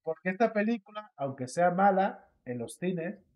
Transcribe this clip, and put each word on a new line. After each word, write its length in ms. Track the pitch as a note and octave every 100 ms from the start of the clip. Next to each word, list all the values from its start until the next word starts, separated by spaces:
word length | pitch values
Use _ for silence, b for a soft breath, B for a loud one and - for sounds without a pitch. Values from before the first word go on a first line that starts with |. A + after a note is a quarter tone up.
Porque 280 | - D#3+ F#3
esta 240 | F#3 A3+
película, 580 | G#3+ G#3+ A#3 - G#3+ - -
aunque 300 | C#3 B2+ B2+
sea 220 | E3+ F3
mala 640 | F3+ G3+ F#3+ G3 - _ _
en 140 | - B2
los 180 | A2+ -
cines 420 | F3+ E3+ E3+ G#3+ _